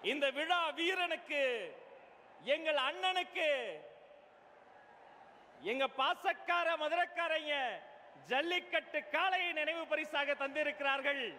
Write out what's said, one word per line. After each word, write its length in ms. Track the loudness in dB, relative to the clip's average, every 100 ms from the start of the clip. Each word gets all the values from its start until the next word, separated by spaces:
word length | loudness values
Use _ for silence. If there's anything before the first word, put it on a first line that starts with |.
| 0
இந்த 160 | 2 0 0
விழா 240 | 0 2 0 0
வீரனுக்கு, 640 | 0 2 0 -2 -2 0 0 0 -6 -12 -18 -20 -20 -20 -20 -12 -2
எங்கள் 240 | 0 2 2 0
அண்ணனுக்கு, 640 | 2 2 2 -2 0 2 2 -2 -8 -12 -20 -20 -20 -20 -20 -20 -20 -20 -20 -20 -20 -20 -20 -20 -20 -20 -10 -4
எங்க 140 | 0 0 2
பாசக்கார 720 | 0 2 0 -2 0 2 2 0
மதுரைக்காரங்க 720 | 0 2 0 0 0 0 0 -2 -2 -4 -12 -20 -20 -20 0
ஜல்லிக்கட்டு 680 | 0 2 0 2 -2 0 -6 0
காளையை 400 | 2 4 2 0 0
நினைவு 260 | 0 -2 -2
பரிசாக 420 | -2 0 0 0 0
தந்திருக்கிறார்கள். 800 | 0 0 0 2 0 2 0 0 -2